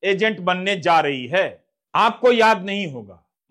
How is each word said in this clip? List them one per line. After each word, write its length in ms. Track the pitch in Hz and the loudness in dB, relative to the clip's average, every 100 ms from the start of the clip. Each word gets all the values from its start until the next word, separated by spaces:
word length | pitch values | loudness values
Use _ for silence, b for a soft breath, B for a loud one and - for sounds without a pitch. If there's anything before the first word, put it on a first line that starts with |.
एजेंट 360 | 196 196 220 185 | -4 0 0 -2
बनने 360 | 180 180 190 190 | -4 -2 -2 -2
जा 240 | 170 165 | 2 2
रही 280 | 147 131 123 | 2 -4 -4
है। 360 | 180 151 - _ _ _ 160 | -2 -2 -6 _ _ _ 0
आपको 360 | 220 226 247 | 0 2 2
याद 340 | 240 220 202 196 | 4 4 2 -2
नहीं 220 | 202 170 | -6 -6
होगा, 420 | 127 101 87 _ _ - | -10 -16 -20 _ _ -16